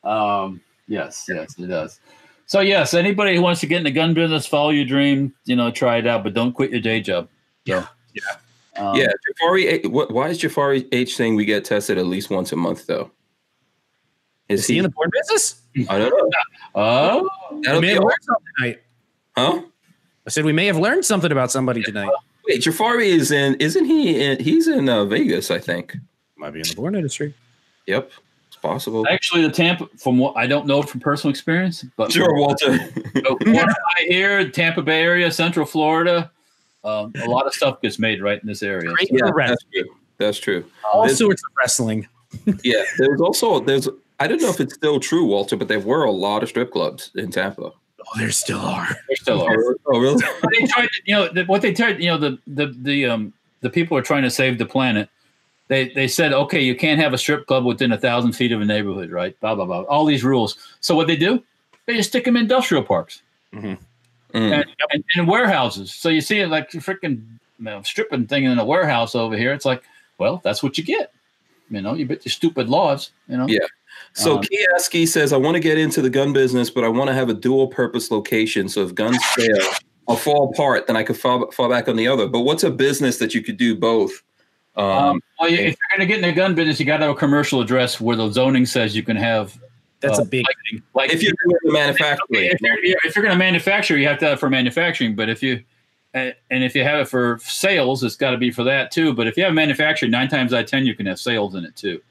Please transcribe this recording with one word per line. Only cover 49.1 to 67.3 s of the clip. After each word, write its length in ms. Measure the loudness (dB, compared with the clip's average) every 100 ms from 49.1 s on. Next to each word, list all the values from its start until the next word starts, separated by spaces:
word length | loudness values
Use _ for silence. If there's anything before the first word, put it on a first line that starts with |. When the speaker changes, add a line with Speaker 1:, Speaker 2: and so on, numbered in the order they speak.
| -6
Speaker 1:
still 260 | -2 0
are. 160 | 2 2
Speaker 3:
Oh, 180 | 0 -2 0
oh, 120 | 2
really? 240 | 4 2 0
<laughs> 100 | -2
Speaker 1:
But 100 | 0 2
they 80 | 2
tried 180 | 0 -2
to, 140 | -4 0
you 100 | 0
know, 120 | 2
the, 160 | -2 0
what 160 | 2
they 100 | 2
tried, 260 | 0 0 0
you 80 | -2
know, 80 | 0
the, 180 | -2 -4 -10
the, 220 | -6 -6 -4
the, 260 | -2 0 0
um, 260 | -2 -4 _ _ _
the 80 | -4
people 280 | -2 0 0
are 40 |
trying 180 | 0 0
to 60 | 0
save 280 | 0 0 0
the 60 | -2
planet. 440 | 0 0 0 -4 _ _ _ _ _ _
They, 200 | 0 0
they 180 | -2 -2
said, 240 | 2 2
"Okay, 300 | 2 2 2
you 140 | 2 2
can't 260 | 2 2
have 120 | 2
a 40 | 0
strip 300 | 0 -2 2
club 180 | 2 2
within 260 | 0 0
a 60 | 2
thousand 360 | 0 2 0
feet 180 | 0 0
of 100 | 0
a 40 | 0
neighborhood," 440 | 0 -2 -6 -6
right? 260 | -4 -6 -4
Blah, 160 | -4 -2
blah, 100 | -4
blah. 160 | -6
All 240 | -2 0 2
these 180 | 2
rules. 320 | 2 2 0 -6 -18 _
So 140 | 0 2
what 120 | 2
they 80 | 2
do, 260 | 2 0 _ _ _ _ -4
they 80 | -2
just 140 | 0
stick 180 | -2 0
'em 80 | 0
in 80 |
industrial 400 | 2 2 2 0
parks 400 | 2 -2 -4 -18 _ _ _
Speaker 2:
Mm-hmm. 220 | -12 -10 -10 -14 _ _ _ _ -2
Speaker 3:
Mm. 140 | 2
Speaker 1:
and, 120 | 2 0 -4 -4
and, 120 | -4 0 0
and 120 | 2
warehouses. 640 | 2 2 2 0 -4 -12
So 180 | -4 0
you 120 | 0
see 160 | 0 -2
it 80 | 0
like, 200 | -2 -4
freaking, 540 | -10 -8 -6 -4 -6 -8